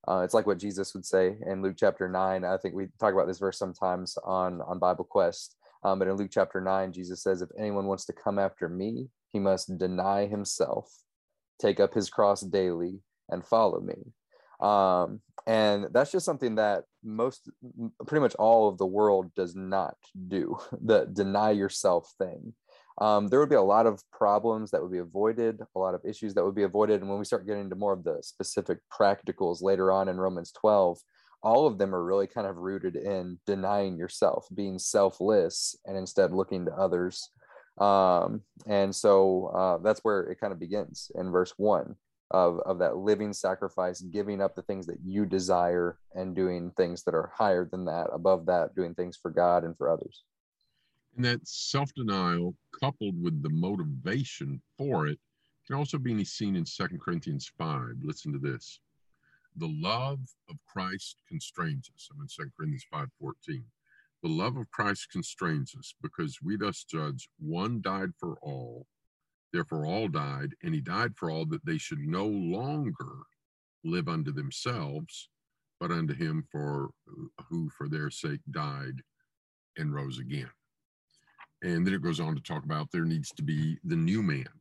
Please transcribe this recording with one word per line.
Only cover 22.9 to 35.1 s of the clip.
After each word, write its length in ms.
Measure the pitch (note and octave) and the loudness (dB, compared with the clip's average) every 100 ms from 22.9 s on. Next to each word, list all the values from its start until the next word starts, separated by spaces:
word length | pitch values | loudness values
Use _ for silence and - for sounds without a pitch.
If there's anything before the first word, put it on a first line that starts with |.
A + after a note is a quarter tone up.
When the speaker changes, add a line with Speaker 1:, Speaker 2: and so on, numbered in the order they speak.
| - | 0
Speaker 1:
Um, 300 | G#2+ G#2 G2+ | 4 4 6
there 100 | B2+ | 4
would 100 | D3 | 6
be 60 | C3+ | 6
a 60 | |
lot 260 | F#2+ G#2 A#2 | 8 8 6
of 160 | G2+ - | 2 -10
problems 580 | - G#2 G#2 A2+ A2 G#2+ | 2 4 4 2 -2 -2
that 120 | D#2+ | -2
would 100 | F2 | -2
be 80 | F2+ | -6
avoided, 600 | F2 F#2 G#2+ A2+ A2+ G#2+ - F#2+ | -4 0 2 2 0 -2 -8 -2
a 40 | |
lot 160 | F#2+ F2+ | -2 -2
of 60 | - | -6
issues 300 | G#2+ A2 G2 | -6 -2 2
that 80 | F#2 | 2
would 80 | |
be 100 | G2 | 2
avoided. 380 | G2 G2+ G#2+ G#2 | 0 4 4 4
And 80 | G2 | 2
when 80 | G2+ | -4
we 80 | G#2 | -2
start 220 | A2 F#2 | -2 -2
getting 160 | G#2 | -6
into 120 | G2 F#2 | -6 -2
more 180 | G2+ | 0
of 100 | F#2+ | 0
the 140 | E2+ D#2 | -2 -4
specific 580 | - _ G2 - G2 F2 _ | -8 _ -4 -4 -2 -6 _
practicals 720 | - G#2 G2+ - - F2+ E2+ | 2 4 4 -4 -2 -2 0
later 280 | F#2 F#2+ F#2+ | 2 4 4
on 180 | F#2+ F#2+ | 4 2
in 100 | F#2 | 0
Romans 320 | F#2 F2+ E2+ | -2 -2 -10
twelve, 480 | - A2 G#2 F2+ E2+ _ _ _ _ | 2 4 6 6 2 _ _ _ _
all 240 | A2 A#2+ D3+ | 4 6 6
of 140 | G2 | 4
them 160 | G2 F#2 | 0 0
are 80 | |
really 240 | F2 G2 G2 | 2 0 0
kind 180 | - G2 | -2 -6
of 120 | E2+ | -4
rooted 380 | F#2 G2 F#2 E2+ | -6 -4 -4 -4
in 420 | G2+ F#2+ F2+ F2+ - | -4 -4 -4 -8 -4
denying 500 | G2 F#2+ G#2 G2 E2+ | -2 0 0 0 -4
yourself, 480 | F2 - G2+ - - | -8 2 2 2 -6
being 240 | F#2+ G2+ F#2 | -6 -4 -4
selfless, 1000 | - G#2+ G2 | 0 4 4